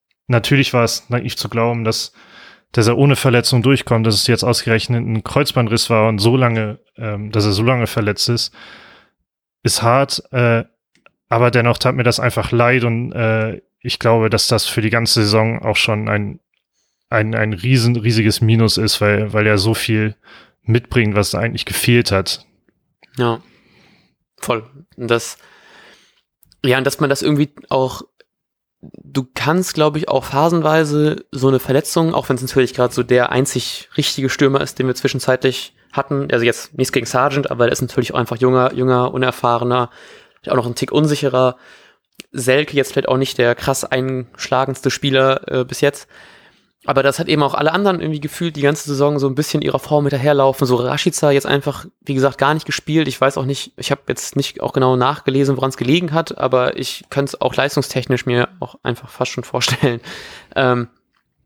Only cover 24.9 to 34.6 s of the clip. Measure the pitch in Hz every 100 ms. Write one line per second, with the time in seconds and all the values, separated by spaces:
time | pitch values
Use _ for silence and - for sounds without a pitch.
24.9 | - 120 117 - - _ _ _ - -
25.9 | - _ _ _ _ _ _ 131 131 131
26.9 | - 143 139 - 147 147 - - 135 131
27.9 | - - _ _ _ _ _ _ _ -
28.9 | - - 139 127 - 123 175 185 - 151
29.9 | 151 - 135 - 139 170 170 151 160 151
30.9 | 147 151 - - - 135 131 - 135 -
31.9 | 170 160 139 - 127 127 139 123 - 123
32.9 | 127 120 123 123 123 135 131 - - -
33.9 | - 147 - 135 - 139 135